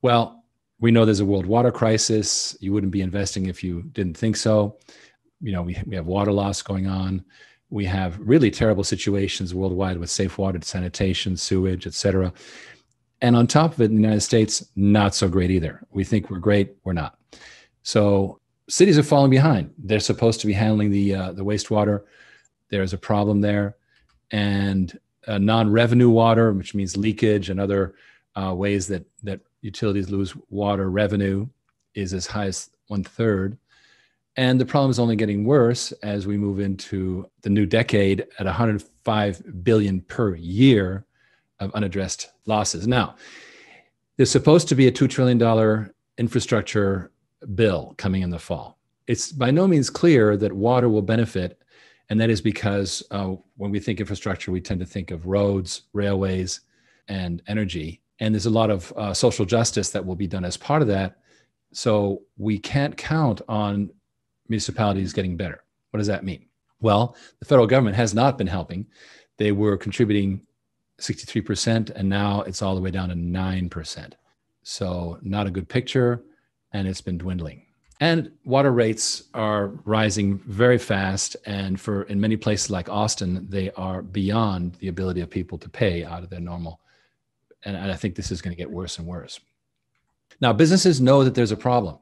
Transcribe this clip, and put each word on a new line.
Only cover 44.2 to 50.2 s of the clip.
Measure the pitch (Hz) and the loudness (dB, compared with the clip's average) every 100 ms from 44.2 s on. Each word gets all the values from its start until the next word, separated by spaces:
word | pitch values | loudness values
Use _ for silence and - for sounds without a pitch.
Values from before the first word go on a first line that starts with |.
| 127 | 2
supposed | 139 135 165 170 | 4 6 4 4
to | 135 | 4
be | 131 | 4
a | |
two | 123 127 | 4 0
trillion | - 127 120 | 2 2 4
dollar | 117 113 110 107 104 _ _ - | 4 4 4 2 -2 _ _ -6
infrastructure | 117 127 - 113 98 110 98 98 87 _ _ _ - 95 | -2 -2 0 -2 0 0 0 -2 -6 _ _ _ -10 0
bill | 110 87 - - | 2 0 -6 -6
coming | 98 95 | -2 -2
in | 90 | -2
the | 82 | -6
fall. | - 85 107 _ _ _ - | -8 -10 -10 _ _ _ -6
It's | 120 - | -6 -4
by | 147 123 | -2 0
no | 147 190 | 2 4
means | 160 123 | 2 0
clear | - 170 143 | 2 4 6